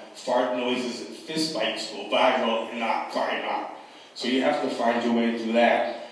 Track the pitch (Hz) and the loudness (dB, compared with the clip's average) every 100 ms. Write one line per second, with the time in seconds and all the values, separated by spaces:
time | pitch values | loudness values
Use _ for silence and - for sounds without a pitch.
0 | - - - 123 123 127 123 123 117 110 | -14 -10 0 2 2 0 0 0 -2 -6
1 | - - - 160 - - 113 - - - | -10 -12 -6 -2 -2 0 -2 -2 -6 -8
2 | - - - 117 113 113 - 120 117 - | -2 2 4 4 2 0 -4 -4 -2 -2
3 | - - - - - - - - - - | -2 -2 -2 -2 -4 -4 -6 -12 -18 -20
4 | - - 120 131 143 - 131 - 117 117 | -18 -6 0 2 2 2 0 0 2 2
5 | 120 117 117 113 110 117 117 - - - | 2 2 2 0 2 4 6 6 2 -4
6 | - | -10